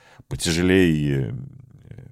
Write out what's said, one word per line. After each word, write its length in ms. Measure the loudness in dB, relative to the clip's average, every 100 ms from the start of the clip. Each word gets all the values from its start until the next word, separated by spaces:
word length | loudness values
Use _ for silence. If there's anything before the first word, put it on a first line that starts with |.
| _ -20 -12
потяжелее, 1040 | -8 -4 0 2 4 4 2 0 -2 -4 -8 -14 -20 -20 -20 -20
э, 60 | -20 -20